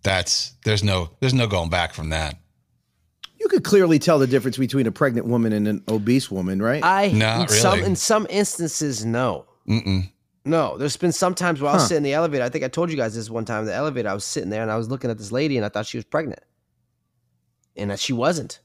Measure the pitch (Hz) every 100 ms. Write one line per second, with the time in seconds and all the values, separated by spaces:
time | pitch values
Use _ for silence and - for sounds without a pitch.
0 | 101 95 87 - - _ - 104 104 92
1 | 82 - 131 127 113 98 82 87 85 -
2 | 80 80 78 - _ _ _ _ _ _
3 | _ _ - _ 427 370 - 202 180 156
4 | - 156 135 131 120 120 127 135 117 101
5 | 143 117 110 120 113 107 104 101 - 110
6 | 104 127 - 95 92 95 107 143 165 190
7 | 202 107 110 113 - 107 117 - 92 92
8 | - 220 214 196 208 - 165 - 151 117
9 | 110 117 127 78 - _ - 110 104 95
10 | 92 _ _ _ 131 160 131 82 143 -
11 | 180 156 185 180 180 156 143 160 139 160
12 | 143 143 165 143 123 151 131 143 170 156
13 | 113 110 110 113 113 110 110 95 151 127
14 | 104 98 - - 92 107 110 110 113 131
15 | 127 110 104 120 151 135 104 104 110 123
16 | 107 156 156 - _ _ _ _ _ _
17 | _ _ _ _ _ _ _ - 104 98
18 | - 123 127 170 107 -